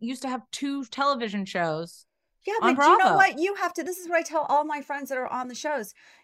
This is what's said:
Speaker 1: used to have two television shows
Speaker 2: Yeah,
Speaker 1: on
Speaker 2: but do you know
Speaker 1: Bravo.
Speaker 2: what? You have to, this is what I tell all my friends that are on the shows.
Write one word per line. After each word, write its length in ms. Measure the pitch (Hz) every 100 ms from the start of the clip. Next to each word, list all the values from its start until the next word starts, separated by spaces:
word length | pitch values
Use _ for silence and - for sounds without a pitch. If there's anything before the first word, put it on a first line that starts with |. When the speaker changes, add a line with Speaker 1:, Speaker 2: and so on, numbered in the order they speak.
Speaker 1:
used 220 | 233 262
to 60 | 262
have 140 | 254 -
two 340 | - 277 277 254
television 580 | - 277 262 226 202
shows 640 | 190 180 165 156 170 - _ _ _ _ -
Speaker 2:
Yeah, 80 | 440
Speaker 1:
on 120 | 233
Speaker 2:
but 80 | 262
do 80 | 294
you 80 | 403
know 60 |
Speaker 1:
Bravo. 120 | 370 160
Speaker 2:
what? 200 | 381 240
You 160 | 370 403
have 160 | 349
to, 100 | 349
this 140 | 311 370
is 100 | 339
what 100 | 339
I 40 |
tell 240 | 330 311 -
all 160 | 285
my 160 | 302 294
friends 280 | 269 277 269
that 80 | 262
are 100 | 247
on 180 | 247 247
the 60 |
shows. 380 | 233 302 277 208 - _ _